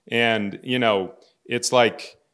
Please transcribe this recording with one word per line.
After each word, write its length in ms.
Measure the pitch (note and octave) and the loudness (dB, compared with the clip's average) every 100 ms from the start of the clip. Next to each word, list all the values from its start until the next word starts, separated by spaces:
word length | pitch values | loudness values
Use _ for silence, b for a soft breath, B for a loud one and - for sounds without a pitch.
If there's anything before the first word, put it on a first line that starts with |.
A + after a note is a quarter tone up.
| - | -6
And, 520 | A#2 A#2 A2 G2+ - | -2 0 0 -2 -8
you 160 | C3 B2+ | -6 0
know, 360 | A#2 G2+ F2+ - b b - | 2 0 -2 -10 b b -8
it's 260 | A#2+ - | -6 0
like 460 | B2+ A#2 - - - _ | 4 4 0 -14 -20 _